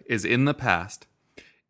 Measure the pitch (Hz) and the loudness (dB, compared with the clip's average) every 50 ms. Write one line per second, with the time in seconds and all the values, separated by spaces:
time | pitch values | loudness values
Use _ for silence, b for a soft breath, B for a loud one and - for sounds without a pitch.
0 | - - 120 107 90 82 120 123 135 143 147 - 131 117 92 85 87 98 - - | -6 -4 -4 -2 0 2 2 2 2 2 0 0 0 0 0 0 -2 -6 -12 -16
1 | - _ _ _ _ _ b b b b b b b | -18 _ _ _ _ _ b b b b b b b